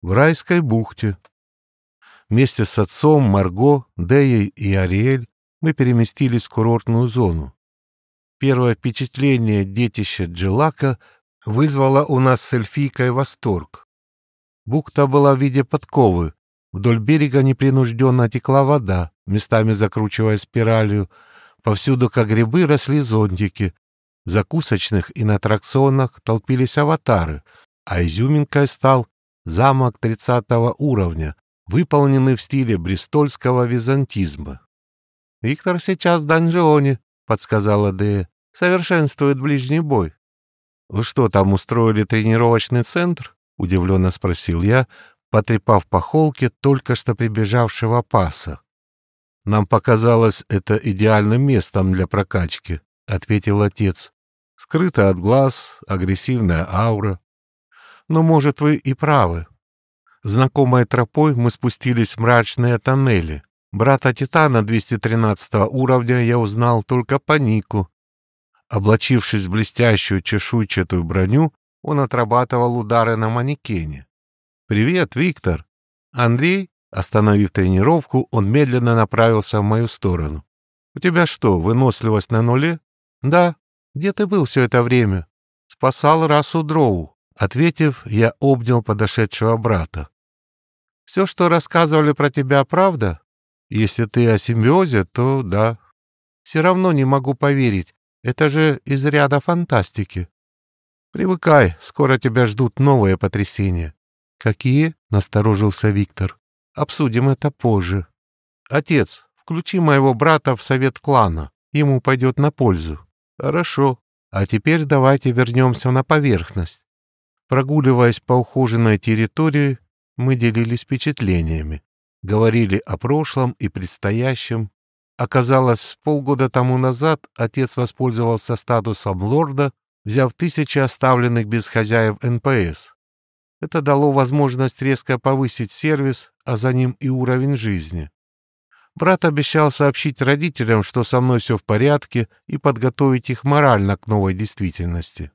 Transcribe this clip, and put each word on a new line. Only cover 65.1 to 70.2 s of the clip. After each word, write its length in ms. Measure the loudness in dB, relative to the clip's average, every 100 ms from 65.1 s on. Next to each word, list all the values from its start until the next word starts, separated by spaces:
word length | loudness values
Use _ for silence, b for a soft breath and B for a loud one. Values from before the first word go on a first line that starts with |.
| 0 0 -2 -2 0 0
уровня 560 | 0 2 2 2 0
я 160 | 2 0
узнал 460 | 0 0 0 0
только 340 | 0 -4 -2 -4
по 200 | 0 0
нику. 500 | 2 -2 -2 -6 -6 _ _ _ _ _ _ _ _
Облачившись 800 | -2 2 2 2 0 0 -4 -2
в 40 |
блестящую 720 | -2 -4 0 2 2 0 -4